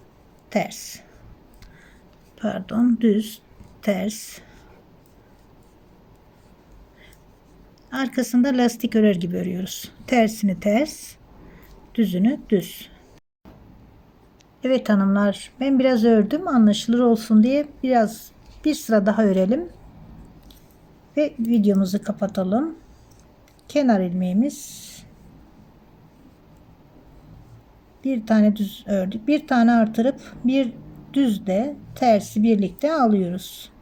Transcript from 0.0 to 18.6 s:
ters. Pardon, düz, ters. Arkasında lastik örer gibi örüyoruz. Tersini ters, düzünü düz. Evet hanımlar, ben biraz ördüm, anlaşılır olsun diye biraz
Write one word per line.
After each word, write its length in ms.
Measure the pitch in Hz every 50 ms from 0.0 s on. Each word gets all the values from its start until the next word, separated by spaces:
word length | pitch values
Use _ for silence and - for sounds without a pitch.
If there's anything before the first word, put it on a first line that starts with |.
| - _ _ _ _ _ _ _ _ -
ters. 500 | - 214 165 - - - - - - - - - - - - - - - - - - - - - - - - - - - _ _ _ _ _ _ _
Pardon, 600 | - - 208 196 190 190 - 214 220 240 247 233 226
düz, 400 | 226 226 202 214 214 - - - _ _ - - - - - -
ters. 580 | - 214 196 185 185 214 214 - - - - - - - - - - - - - _ _ _ - _ _ _ _ _ _ _ _ _ _ _ - - _ _ _ _ _ _ _ _ - - _ _ _ _ _ _ - _ _ _ _ - - - - _ _ - - - - _ _ _ _ _ _ - - - - - _ _ -
Arkasında 560 | - 262 269 240 - 254 240 233 - 247 247
lastik 480 | 285 262 247 240 240 240 - - 226 -
örer 200 | 220 214 208 196
gibi 220 | 180 180 170 180
örüyoruz. 540 | 185 180 180 180 180 185 - - - - - - - -
Tersini 520 | - 262 240 220 214 220 - - 196 180 175
ters, 560 | - 208 208 233 294 311 - - - - - - - - - - - - - - - - - - - - -
düzünü 440 | - 226 185 175 180 196 233 294 294 - -
düz. 400 | 220 185 170 - - - - - - - _ _ - - _ _ _ _ - - - - - - - - - - - - _ _ _ _ _ _ _ _ _ _ _ _ -
Evet 260 | 254 262 240 254 -
hanımlar, 600 | 214 196 196 196 196 202 202 202 190 - - - - -
ben 200 | 254 277 277 254
biraz 240 | 254 262 254 226 214
ördüm, 440 | 240 226 214 208 220 285 311 381
anlaşılır 520 | 359 285 240 220 208 202 - - - 226 240
olsun 440 | 254 240 233 220 - - 220 214 214
diye 240 | 254 269 294 294 285 - - -
biraz 480 | 262 254 240 220 202 220 - - - _ - - - - -